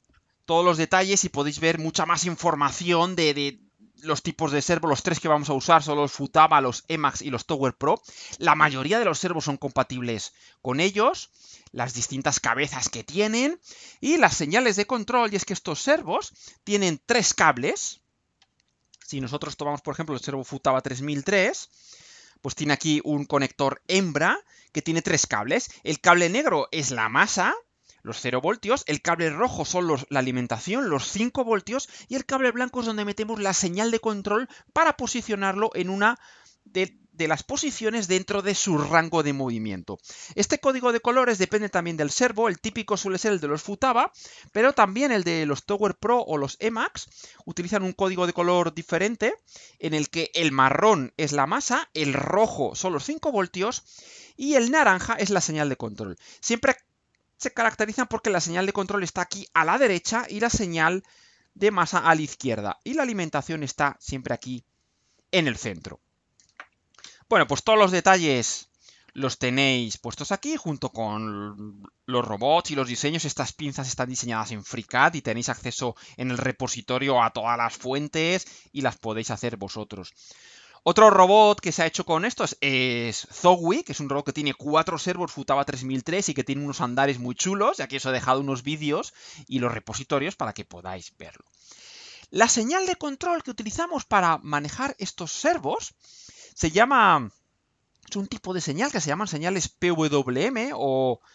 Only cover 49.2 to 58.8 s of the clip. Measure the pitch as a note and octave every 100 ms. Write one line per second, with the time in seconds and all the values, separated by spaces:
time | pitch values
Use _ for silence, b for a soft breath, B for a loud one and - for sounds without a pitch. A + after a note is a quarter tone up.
49.2 | A#3 A4 B B B B D#3+ D3+ C#3+ E3
50.2 | D#3+ E3 D#3+ C3+ C3 C3+ G#3+ F#3 B2 -
51.2 | D3+ C#3+ C#3 A#3+ - B3+ D#4+ D#3 C#3+ C3+
52.2 | - G3 A3 - A#2+ - F#3 D3 - D#4
53.2 | D#4 A3+ F#3 F3+ G#3 - B B B B
54.2 | B - C#4 C#4 A#3 D#4 B3 F#3 - A3+
55.2 | G3+ G3 - D#3 D3 C3 A2+ G2+ G2+ E2+
56.2 | B B - A#3 C#4 B3+ _ _ _ _
57.2 | _ _ - - A3+ - G#3+ G#3+ A#3+ A3
58.2 | A3 F3+ D#3+ F3 F#3+ G3+